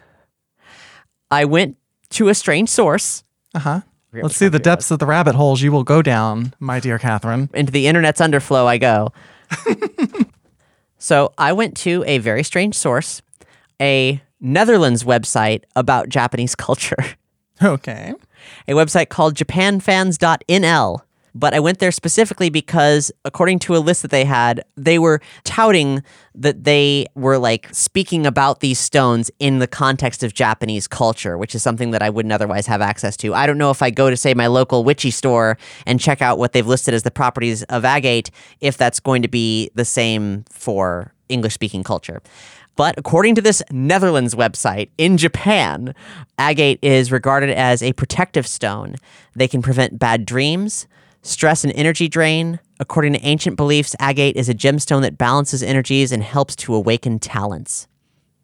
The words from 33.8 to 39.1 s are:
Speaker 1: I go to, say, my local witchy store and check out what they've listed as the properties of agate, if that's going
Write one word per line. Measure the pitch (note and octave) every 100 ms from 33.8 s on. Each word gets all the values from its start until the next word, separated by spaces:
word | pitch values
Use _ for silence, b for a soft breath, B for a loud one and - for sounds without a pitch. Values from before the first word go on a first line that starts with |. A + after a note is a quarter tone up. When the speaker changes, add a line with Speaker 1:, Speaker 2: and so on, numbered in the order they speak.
Speaker 1:
I | C3
go | A2+ C3+
to, | B2
say, | C#3+
my | B2 A#2+
local | B2+ C3 B2
witchy | A#2 D3 C3+
store | - C3+ A#2+ A2 A2 B B -
and | B2+
check | - C#3
out | B2+ F#2
what | A#2+
they've | B2 A2+
listed | B2+ -
as | A#2
the | A#2+
properties | - B2+ B2 A#2+ A2
of | - B2 B2+
agate, | C#3+ C3 A#2 G#2+ b b b
if | C#3 C3
that's | A#2+ -
going | -